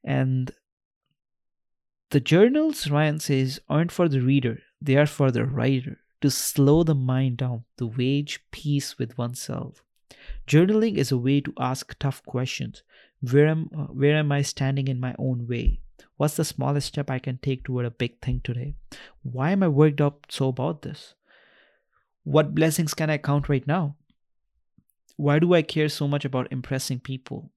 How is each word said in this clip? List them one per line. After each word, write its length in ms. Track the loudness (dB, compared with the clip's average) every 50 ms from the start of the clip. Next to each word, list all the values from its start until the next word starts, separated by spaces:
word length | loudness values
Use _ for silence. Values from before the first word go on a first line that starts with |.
| -4
And 480 | -2 -2 0 0 0 0 -2 -2 -4 -8 _ _ _ _ _ _ _ _ _ _ _ _ _ _ _ _ _ _ _ _ _ _ _ _ _ _ _ _ _ _ _
the 100 | 0 0
journals, 680 | 2 4 6 6 6 6 6 2 2 0 0 -4 -4 0
Ryan 300 | 2 2 2 2 0 -4
says, 420 | -2 0 0 0 0 0 -4 -8 _ _
aren't 240 | 0 0 0 0
for 160 | 0 2 2 2
the 120 | 2 2
reader. 400 | 2 4 4 4 2 0 -4 -6 _ _ _ _
They 160 | 0 2 4
are 100 | 4 4
for 240 | 4 2 2 2 2
the 140 | 2 0 -2
writer, 540 | -2 -2 0 0 0 0 0 -2 -6 -14 _ _ _ _ _
to 100 | 0 0
slow 520 | 0 0 -4 -4 2 4 6 6 6 6
the 120 | 4 4 2
mind 420 | 0 0 0 0 0 0 0 -2 -2
down, 260 | -4 -4 -4 -6 -10 _ _ -8
to 80 | -8
wage 580 | -6 -4 -2 0 0 0 -2 -2 -4 -10 -14 _ _
peace 480 | -20 -8 -4 -2 -2 -2 -2 -4 -8 _
with 200 | -8 -8 -6 -6
oneself. 680 | -6 -6 -6 -10 -10 -8 -8 -8 -8 -10 -14 _ _ _ _ _ _ _ -20 _ -14 -14 -12 -12 -4
Journaling 500 | 4 4 6 6 6 4 2 2 2 2
is 160 | 0 0 0
a 60 | 0 0
way 220 | 2 2 2 2
to 120 | 0 -2 -6 -4
ask 380 | -4 -4 -4 -6 -8 -16 -12 _
tough 260 | -6 -6 -6 -6 _
questions. 580 | -8 -6 -4 -4 -4 -6 -8 -10 -10 -12 -16 _ _ _ _ _ _ _ _
Where 260 | -4 2 4 6 6
am, 240 | 6 4 0 -4 -6 -8
uh, 80 | -10 -10 -8
where 240 | -4 0 2 4 4
am 160 | 4 2 2
I 100 | 0 0
standing 460 | 0 -2 -4 -4 -2 -2 0 -2 -2 -2
in 100 | -2 -2
my 160 | -4 -6 -6 -4
own 280 | -2 -2 -2 -2 -4
way? 340 | -4 -4 0 2 0 0 0 -6 -16 -20 _ -20 _ _
What's 200 | _ -2 0 0
the 80 | 0 -2
smallest 440 | -2 -2 -4 -2 0 0 0 -2 -4
step 220 | -6 -6 -4 -4
I 80 | -4 -4
can 200 | -4 -6 -8 -4
take 260 | -4 -4 -4 -4 -4
toward 200 | -6 -4 -4 -4
a 60 | -4
big 300 | -4 _ -6 -6 _ _
thing 200 | -6 -4 -4 -4
today? 320 | -4 -6 -6 -6 -6 -8 -10 -12 -14 -20 -20 -20 -20 -20 _ _
Why 280 | _ -10 -6 -4 -2 0
am 120 | 2 2
I 60 | 2 2
worked 320 | 6 6 6 6 6 2
up 260 | 0 0 0 _ -18 _
so 180 | -6 -2 -2 -2
about 340 | -2 -2 -4 -4 -6 -6
this? 320 | -10 -14 -14 -14 -18 -20 _ _ _ _ _ _ _ _ _ _ _ _ _ _ _ _ _ _ _ _ _ _ _
What 300 | 0 2 2 2 2 0
blessings 400 | 2 2 2 2 0 -2 -2 -2
can 160 | -4 -2 -2
I 80 | -2 -2
count 320 | -2 0 0 0 0 0
right 160 | -2 -2 0
now? 300 | -2 -2 -2 -2 -4 -6 _ _ _ _ _ _ _ _ _ _ _ _ _ _ _ _ _ _ _ _ _ _ _ _
Why 220 | -2 0 2 4 4
do 140 | 4 6
I 80 | 4 4
care 300 | 2 0 -2 -2 -2 -2
so 180 | -2 -2 -2 -2
much 160 | -2 -2 -4
about 260 | -2 -4 -4 -4 -4
impressing 500 | -6 -10 -6 -6 -6 -6 -4 -6 -6 -8
people? 500 | _ -10 -12 -12 _ -12 -14 -14 -14 -16 _